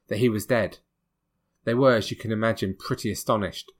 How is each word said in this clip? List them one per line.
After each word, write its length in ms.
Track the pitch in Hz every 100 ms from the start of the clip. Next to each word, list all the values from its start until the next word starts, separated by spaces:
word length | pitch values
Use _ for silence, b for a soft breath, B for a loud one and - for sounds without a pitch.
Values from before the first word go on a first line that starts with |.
| -
that 120 | 107
he 100 | 120
was 160 | 107 -
dead. 320 | 120 92 - _ _ _ _ _ _ _ _
They 100 | -
were, 220 | 120 135 117
as 160 | -
you 60 | 117
can 140 | 110
imagine, 440 | 110 113 107 98 95
pretty 320 | - 127 110
astonished 640 | 98 - 110 95 - -